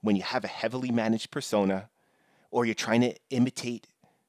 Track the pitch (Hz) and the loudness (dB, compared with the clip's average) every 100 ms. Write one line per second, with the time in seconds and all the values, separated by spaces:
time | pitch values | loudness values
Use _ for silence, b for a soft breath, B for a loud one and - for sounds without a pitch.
0 | 107 101 90 127 101 - 113 127 127 120 | 2 0 0 -4 -4 -4 -4 -4 0 0
1 | 110 113 - - - 107 98 95 104 _ | 2 0 -2 -8 -2 2 2 0 -4 _
2 | b b b b b 120 120 110 - 113 | b b b b b -2 0 -2 0 4
3 | 123 - _ 127 127 - 123 117 - _ | 2 0 _ 0 0 0 -8 -8 -12 _
4 | _ b | _ b